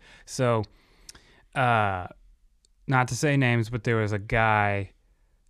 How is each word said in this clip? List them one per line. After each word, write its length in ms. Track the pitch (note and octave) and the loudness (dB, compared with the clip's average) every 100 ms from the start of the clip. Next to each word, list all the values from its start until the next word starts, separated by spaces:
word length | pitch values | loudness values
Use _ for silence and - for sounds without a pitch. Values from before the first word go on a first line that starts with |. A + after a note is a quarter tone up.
| - - - | -12 -20 -12
So, 360 | - B2+ A2+ G#2 _ _ _ - - _ _ _ | -4 0 0 -2 _ _ _ -20 -20 _ _ _
uh, 520 | C#3+ B2 A2+ G#2 F#2+ F2+ - _ _ _ _ _ _ - | -2 2 2 0 -4 -8 -16 _ _ _ _ _ _ -2
not 220 | C3 B2 | 0 0
to 80 | A#2+ | 0
say 200 | D3+ C#3 | 0 2
names, 340 | B2 A#2+ A2 | 2 2 -2
but 140 | B2 | -4
there 120 | A#2+ A2+ | -2 0
was 160 | G#2 | 0
a 60 | G#2 | -4
guy 720 | G#2+ A2+ A2+ G#2+ G#2 G2+ F#2+ _ _ _ _ _ _ | -2 0 2 2 2 -2 -6 _ _ _ _ _ _